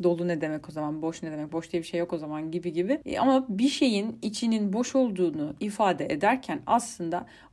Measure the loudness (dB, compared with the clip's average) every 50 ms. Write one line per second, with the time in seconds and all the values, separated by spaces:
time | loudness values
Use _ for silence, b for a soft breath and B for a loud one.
0 | 2 2 2 2 0 0 0 0 0 -2 -4 -4 -8 -8 -6 -4 -4 -4 -4 -4
1 | -4 -4 -4 -4 -8 -8 -6 -6 -6 -4 -4 -6 -6 -2 -4 -4 -4 -2 -2 -2
2 | -2 -2 -2 -6 -6 -6 -6 -6 -6 -4 -4 -4 -4 -4 -2 -2 0 0 0 -2
3 | -2 -4 -2 2 4 4 4 4 2 0 0 2 2 2 4 4 4 4 4 2
4 | 0 -2 -6 -6 -6 -6 -4 0 0 2 2 2 2 0 0 0 0 2 2 2
5 | 2 2 2 0 0 0 0 -2 -4 -4 -4 -4 -6 -4 0 2 4 4 4 2
6 | 0 -2 0 2 4 4 4 2 0 -6 -8 -6 0 2 2 2 2 0 -8 -6
7 | -4 -2 -2 -4 -4 B B B B B